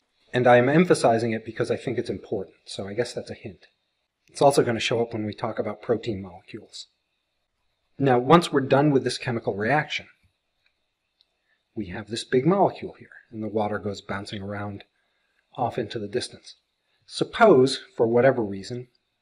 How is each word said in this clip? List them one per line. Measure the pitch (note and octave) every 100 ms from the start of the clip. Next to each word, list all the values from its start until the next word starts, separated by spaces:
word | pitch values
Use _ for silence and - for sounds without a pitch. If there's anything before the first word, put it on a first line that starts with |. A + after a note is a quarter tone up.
| _ _ _
And | B2+ B2
I | B2
am | B2
emphasizing | D#3 F3+ D#3 C3 A#2 A#2
it | A2
because | - - B2
I | A2+
think | - A#2
it's | -
important, | G2 - G#2+ F#2 _
so | - - G2
I |
guess | G#2+ A#2
that's | - -
a |
hint. | A2 A2+ F2 _ _ _ _ _ _ _
It's | -
also | D3+ C3+
gonna | A#2+ A2+
show | - A#2+
up | A#2
when | A2 G#2+
we |
talk | - A#2 A2
about | G#2 G#2
protein | - A2 - G2
molecules. | F#2+ F2+ - A2 - - - _ _ _ _ _ _ _ _ _ _ -
Now, | C3+ B2
once | C3 E3+ E3+
we're | C#3
done | B2+ C#3 D3+
with | C3+
this | A#2+ -
chemical | - A#2 - G2
reaction, | A2 D3 D3 - - _ _ _ _ _ _ _ _ _ _ _ _ _ _ _ _
we | - F2+
have | G2+ G#2
this | A2+
big | - B2+ C#3+
molecule | G3 F#3 - - -
here, | - - _
and | A2+
the | G#2+
water | G#2+ G#2 G2+
goes | G2+ G2
bouncing | - G2 G2+ G#2+
around | G2 G2+ G#2 G2+ - _ _ _ _ _ _ -
off | B2 -
into | A2+ A#2
the | G2+
distance. | A#2+ - - - - _ _ _ _
Suppose, | - - D#3+ - - C3 C3 - - -
for | A#2
whatever | A#2+ C3+ A#2+
reason, | G#2 G2 F#2+ B2 B2+ _ _ _